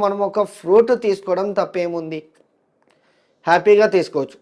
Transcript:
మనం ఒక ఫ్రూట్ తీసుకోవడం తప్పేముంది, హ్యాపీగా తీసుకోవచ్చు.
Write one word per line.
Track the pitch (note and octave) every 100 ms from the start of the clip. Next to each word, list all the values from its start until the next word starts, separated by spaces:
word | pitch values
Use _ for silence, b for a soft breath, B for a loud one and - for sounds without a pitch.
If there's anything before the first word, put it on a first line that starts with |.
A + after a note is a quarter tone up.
మనం | G3+ G3+ G3
ఒక | G#3
ఫ్రూట్ | G3 - E3+ G#3+ A#3 A#3+
తీసుకోవడం | G#3+ F#3+ F#3+ F#3 G3+
తప్పేముంది, | G3 F#3 F#3 F3 E3+ D#3+ D#3 - _ _ _ _ _ _ _ _ _ _ _ E3
హ్యాపీగా | F3 G#3 G#3 G#3+ F#3+
తీసుకోవచ్చు. | D#3 D3 C3+ -